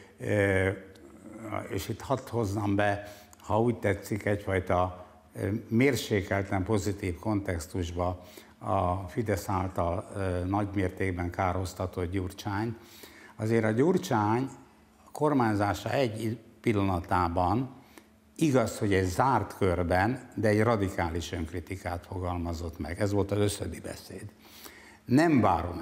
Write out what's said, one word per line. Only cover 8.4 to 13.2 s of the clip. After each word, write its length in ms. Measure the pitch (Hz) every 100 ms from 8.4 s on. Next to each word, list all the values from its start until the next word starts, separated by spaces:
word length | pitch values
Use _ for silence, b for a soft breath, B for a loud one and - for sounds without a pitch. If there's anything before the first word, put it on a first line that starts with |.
| B -
a 480 | 113 98 90 92 95
Fidesz 420 | - 107 95 -
által, 600 | 95 92 95 85 90 - 101
ö, 300 | 95 90 90
nagymértékben 840 | 101 101 101 90 - 95 90 87
kárhoztatott 840 | 87 95 90 90 - 92 - 85
Gyurcsány. 640 | 95 90 - 104 101 117 113 B B B B